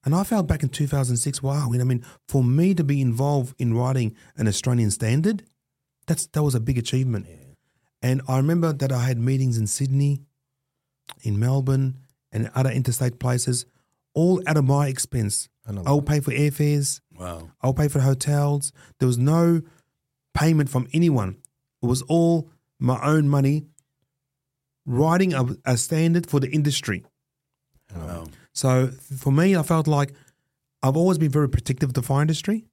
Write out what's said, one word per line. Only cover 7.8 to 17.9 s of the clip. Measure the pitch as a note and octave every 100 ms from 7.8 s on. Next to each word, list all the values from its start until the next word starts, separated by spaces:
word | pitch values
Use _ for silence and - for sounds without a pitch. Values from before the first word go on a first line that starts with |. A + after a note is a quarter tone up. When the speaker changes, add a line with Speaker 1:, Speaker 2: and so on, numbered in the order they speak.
| _ _
Speaker 1:
And | B2 C3 C3
I | C3
remember | C#3 E3+ E3
that | C#3+ C#3
I | B2+
had | B2 A#2+
meetings | A#2+ C3+ C3 A2+
in | G#2
Sydney, | - C#3 C3+ C#3+ C#3 - _ _ _ _ _ _ _ _ -
in | A2+ G2+
Melbourne, | A#2+ C3+ C3 C3+ C3 C3 _ _ _
and | G#2+ A2+
other | - C3
interstate | B2+ B2+ A#2+ B2+ A#2
places, | B2+ B2 - B2 - _ _ _ _
all | - E3+ F#3 F#3
out | D#3
of |
my | C3+ C#3+ C#3+
expense. | B2+ - B2+ G#2 - - _ -
Speaker 2:
SubhanAllah. | G2+ F#2
Speaker 1:
I'll | D3
pay | C#3+ D3+
for | C#3
airfares. | C3 D3 C#3+ D3 D3 C#3 - _ -
Speaker 3:
Wow. | F2+ E2 E2 _
Speaker 1:
I'll | B2+
pay | C3
for | D3+